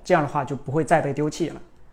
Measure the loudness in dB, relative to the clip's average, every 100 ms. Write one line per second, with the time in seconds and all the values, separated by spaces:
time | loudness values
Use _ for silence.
0 | 2 2 2 -2 -4 -6 -4 -2 4 4
1 | 4 0 -2 -2 -4 -6 -16 -20 -20